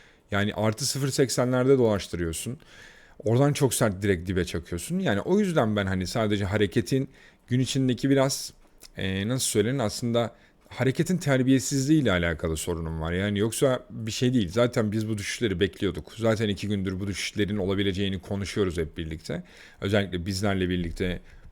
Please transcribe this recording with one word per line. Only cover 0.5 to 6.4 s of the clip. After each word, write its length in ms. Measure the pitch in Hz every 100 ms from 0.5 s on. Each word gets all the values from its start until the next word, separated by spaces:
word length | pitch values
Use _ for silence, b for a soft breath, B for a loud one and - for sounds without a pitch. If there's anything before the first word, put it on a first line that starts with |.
artı 320 | - 110 107 135
sıfır 220 | 139 135
seksenlerde 720 | 127 135 - 123 127 127 139
dolaştırıyorsun. 800 | 117 101 - 85 85 80 117 120 B B B B B -
Oradan 300 | - 117 143
çok 200 | 143 135
sert 280 | - 117 92
direkt 260 | 101 92 90
dibe 180 | 90 87
çakıyorsun. 540 | 92 78 87 - 180
Yani 220 | 185 101
o 180 | - 190
yüzden 360 | 202 160 113 104
ben 100 | 95
hani 220 | 92 87
sadece 380 | 117 110 104